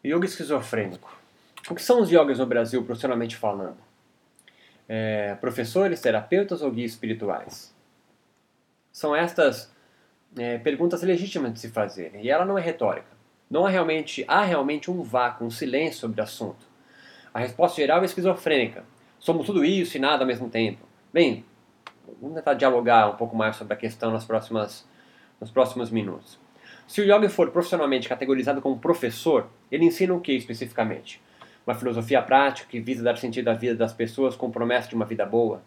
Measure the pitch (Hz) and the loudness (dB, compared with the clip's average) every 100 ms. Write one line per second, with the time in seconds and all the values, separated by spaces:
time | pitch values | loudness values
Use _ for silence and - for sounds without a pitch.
0 | 139 165 185 - 147 143 110 113 98 87 | 0 0 -2 -6 -4 -4 -2 -4 -4 -8
1 | - - _ _ _ - - 175 - 247 | -18 -20 _ _ _ -20 -12 -8 2 4
2 | 185 170 143 127 127 120 120 127 117 113 | 6 6 6 2 2 2 0 -2 -4 -4
3 | 135 120 117 - 107 98 92 - _ _ | -2 -2 -4 -4 -4 -4 -8 -12 _ _
4 | _ _ _ _ _ _ _ _ - 110 | _ _ _ _ _ _ _ _ -8 -4
5 | 110 107 104 101 131 117 113 180 196 170 | -2 -2 -4 -4 -4 -4 -2 0 0 2
6 | 127 110 107 185 196 175 147 113 117 - | 0 0 2 0 0 -2 -4 -4 -6 -6
7 | 110 113 104 73 - - - _ _ _ | -6 -4 -4 -4 -8 -18 -20 _ _ _
8 | _ _ _ _ _ _ _ _ _ - | _ _ _ _ _ _ _ _ _ -6
9 | 151 147 170 175 147 113 - _ _ _ | 0 0 0 4 2 2 -14 _ _ _
10 | _ _ _ 127 120 117 151 139 175 175 | _ _ _ -8 -6 -2 -2 0 0 0
11 | 175 175 190 170 127 113 113 113 101 98 | 0 0 -2 -4 -4 -6 -6 -2 -2 -4
12 | 80 101 117 151 185 196 170 165 107 87 | -12 -8 0 0 2 0 -2 -2 -2 -2
13 | - _ _ _ _ 143 190 185 165 156 | -10 _ _ _ _ 2 2 2 2 -2
14 | 147 - - 180 202 160 139 147 175 180 | -4 -8 2 2 4 2 0 -2 -4 -6
15 | 123 123 123 - 117 113 131 131 160 - | -2 0 0 -2 -8 -6 -2 -2 -2 -4
16 | 117 110 107 - 104 - _ _ _ - | -6 -4 -6 -6 -10 -10 _ _ _ -20
17 | - - - 113 123 113 135 - 143 165 | -20 -20 -12 -6 -6 2 2 2 2 4
18 | 185 185 180 180 165 143 113 - - _ | 2 0 0 0 2 2 2 -4 -20 _
19 | _ _ - 165 175 190 147 190 170 139 | _ _ 0 0 0 2 4 2 0 0
20 | 135 143 131 113 117 113 110 98 - _ | 2 2 2 -2 -4 0 0 -2 -18 _
21 | _ 165 156 113 - _ _ _ - _ | _ 4 4 2 -10 _ _ _ -20 _
22 | - - 135 160 151 135 135 123 120 117 | -20 -14 -10 -4 0 4 4 4 6 6
23 | 104 104 113 113 107 107 104 104 113 113 | 6 2 -4 0 0 -2 -6 -6 -6 -4
24 | 113 113 110 113 - 113 104 - - _ | -2 -2 -2 -2 0 -4 -4 -8 -20 _
25 | _ _ _ _ 113 131 127 123 117 113 | _ _ _ _ -2 2 2 0 -2 -2
26 | 95 82 - - _ _ - - - - | -4 -10 -16 -20 _ _ -20 -20 -6 0
27 | 202 202 208 202 170 175 175 175 143 131 | 6 6 6 2 2 2 0 0 2 0
28 | 113 123 135 131 127 139 135 123 156 170 | -2 -4 0 0 0 0 -2 -2 0 0
29 | 120 113 165 143 - - _ 143 170 170 | -2 -2 2 2 0 -16 _ 4 4 4
30 | 185 175 175 131 117 113 117 - 110 85 | 0 0 0 -2 -4 -10 -6 -2 -2 -4
31 | - - _ _ - _ - 117 127 117 | -12 -20 _ _ -20 _ -6 -4 -2 -4
32 | 113 131 120 135 139 135 - 120 113 120 | 2 2 4 4 4 0 -10 -10 -6 -2
33 | 117 117 127 117 117 113 123 117 113 - | 0 -2 -4 -2 -2 0 -2 0 -2 -2
34 | 117 123 131 127 123 113 120 123 113 117 | -6 0 -2 -2 -6 -2 0 0 0 -4
35 | 107 110 98 113 113 98 | -4 -4 0 2 0 -2